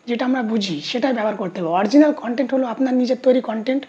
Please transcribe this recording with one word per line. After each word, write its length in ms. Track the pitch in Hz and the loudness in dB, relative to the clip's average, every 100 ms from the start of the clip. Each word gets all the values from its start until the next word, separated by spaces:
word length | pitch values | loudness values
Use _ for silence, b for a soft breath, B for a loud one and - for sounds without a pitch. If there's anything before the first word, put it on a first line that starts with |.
| 240 | -6
যেটা 180 | 240 254 | -2 0
আমরা 160 | 262 | 0
বুঝি 400 | 220 220 190 147 | 0 -2 -2 -4
সেটাই 320 | - 247 269 | -4 -2 0
ব্যবহার 220 | 233 214 202 | 0 -2 -2
করতে 260 | 190 185 | -6 -4
হবে। 80 | 165 | -2
অরিজিনাল 440 | 175 208 285 302 | 0 4 6 6
কনটেন্ট 400 | 294 233 240 254 | 2 -4 -4 -2
হলো 140 | 262 247 | 0 -2
আপনার 260 | 220 262 | -2 0
নিজের 240 | 254 247 247 | 2 0 2
তৈরি 180 | 262 254 | 2 2
কনটেন্ট, 420 | - 220 220 269 | 0 -4 -2 -4